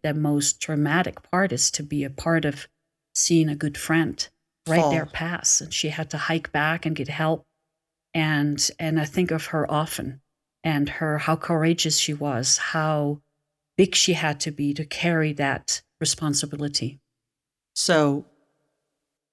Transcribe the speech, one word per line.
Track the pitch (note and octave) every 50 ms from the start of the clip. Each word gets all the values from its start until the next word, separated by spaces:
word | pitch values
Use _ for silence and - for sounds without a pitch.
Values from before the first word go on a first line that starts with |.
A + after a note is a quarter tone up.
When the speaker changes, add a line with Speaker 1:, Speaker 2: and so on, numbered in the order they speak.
| -
Speaker 1:
the | D#3 D3+
most | D#3 D3+ D3 D3 C#3+ C#3 - - -
traumatic | - - D#3 D3 D3 C#3+ D3+ F3 F3+ - - - - _
part | - F3+ G3 F3+
is | A#2+ A#2+ - -
to | - - D3
be | D3 D3+ D3 C#3
a | C3+
part | C#3 - - E3+ E3 D#3+ D3+
of | D3 C#3 C#3+ - - _ _ _ _ _ _ _ _ -
seeing | - - - E3+ E3 D#3 D3+
a | D3
good | D3 - D3 C#3+
friend | - - - D#3+ E3 D#3+ - - - - - _ _ _ _ _ _ -
right | - D#3+ E3+
Speaker 2:
Fall. | D#3+ D3
Speaker 1:
there | D3+ D#3+ D#3
pass. | - - - E3 E3+ F3 - - - - -
And | D3+ D#3 -
she | - - D3+
had | D3 - D#3 D3+
to | -
hike | D3 - - E3 E3 D#3 -
back | - D3 D3 D#3 E3 E3 -
and | D#3+ D#3
get | - C3 C3+
help. | D3 - D#3+ D#3+ D#3+ - - _ _ _ _ _ _ _ _ _ _ _ _ _ -
And, | E3 D#3 D#3 D3+ D3 D3 D3 D3 C#3+ - - - -
and | E3 D#3 D#3 D#3+
I | D3+
think | D3 - F#3 F3+ E3+
of | E3 D#3+ -
her | - - D#3 D3 -
often, | D3+ D3+ D#3 - - - - B2+ C3 C3+ _ _ _ _ _ _ _ _ -
and | E3 D3+ C#3+ C#3+ C#3+
her, | - - E3 D#3 D3+ D3+
how | - - D#3+
courageous | D#3+ - - E3+ D#3 D#3 E3 E3+ F3 - D#3+ D3+ -
she | - - D3+
was, | D3 D3 C#3+ C3 A2+ B2+ - -
how | - - - - D#3+ D#3 D#3 D#3 D3 D3 C#3+ D3 D3 _ _ _ _ _ _ _ _ _ _ _
big | - G3 F#3 -
she | - - F#3 F3
had | D#3 E3 D#3 C#3+ C#3+
to | - D#3+
be | D3 - D3 C#3+ C#3+
to | D#3 D3+
carry | C#3+ - - - E3+ E3+ D#3+ D#3 D3+ D3
that | C#3+ C#3+ C#3 C3 - - - - - - _ _ -
responsibility. | D#3+ D#3 - - D#3+ D3+ C#3+ C#3+ - C#3+ D3 C#3+ D3 C#3+ C#3+ - - - - - _ _ _ _ _ _ _ _ _ _ _ _ _ _ -
Speaker 2:
So | - - - F3 D#3 D3+ C#3+ C#3 D3 - - _ _ _ _ _ _ _ _ _ _ _ _ _ _ _ _ _ _ _ _